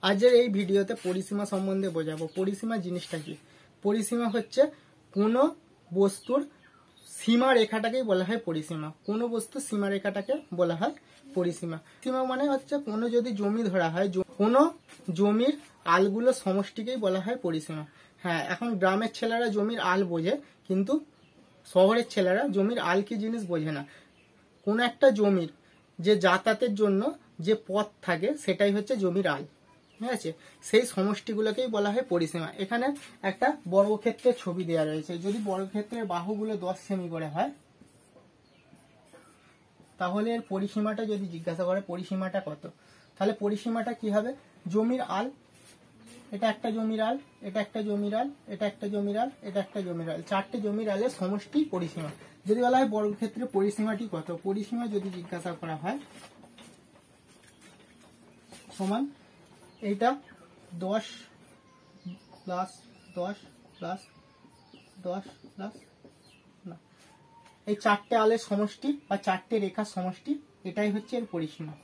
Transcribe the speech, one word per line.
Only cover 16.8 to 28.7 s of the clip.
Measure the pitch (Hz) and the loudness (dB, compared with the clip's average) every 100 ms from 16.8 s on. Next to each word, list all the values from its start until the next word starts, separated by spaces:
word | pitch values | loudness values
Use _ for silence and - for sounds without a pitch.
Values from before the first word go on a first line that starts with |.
| 220 254 208 | -6 -2 0
বলা | 185 | 0
হয় | 185 262 180 | -2 -4 -2
পরিসীমা। | 160 156 156 151 - - _ | -4 -6 -10 -10 -16 -20 _
হ্যাঁ, | 180 165 - | -4 -2 -2
এখন | 175 233 208 | -4 -2 2
গ্রামের | 185 190 220 - | 2 2 -2 -4
ছেলেরা | 226 233 240 208 | -2 0 0 0
জমির | 208 233 | -2 0
আল | 185 185 | 0 2
বোঝে, | 190 170 165 285 - _ _ | 2 0 0 -2 -6 _ _
কিন্তু | 190 196 302 - _ _ _ - _ - | 0 2 0 -2 _ _ _ -20 _ 0
শহরের | 180 190 233 233 | 6 6 6 2
ছেলেরা | - 185 190 277 196 | 2 2 4 2 2
জমির | 196 240 165 | 2 2 2
আল | 185 202 | 2 2
কি | 226 | -2
জিনিস | 214 233 190 | -2 -4 -2
বোঝে | 170 156 147 | -2 -2 -4
না। | 143 - - _ _ _ _ _ - | -8 -16 -20 _ _ _ _ _ -2
কোনো | 214 240 | 2 2
একটা | 240 277 | 6 6
জমির | 208 202 190 160 - _ _ _ - | 8 4 4 0 -8 _ _ _ -4
যে | 175 208 | 4 6
যাতায়াতের | 180 185 - 214 247 | 6 6 4 2 0
জন্য | 202 214 196 247 302 - - 170 | 2 4 4 2 -4 -16 -8 0
যে | 214 - | 0 0
পথ | 196 208 _ - | -2 -2 _ -2
থাকে, | 170 202 302 | 0 0 -2
সেটাই | - 180 202 | -2 2 4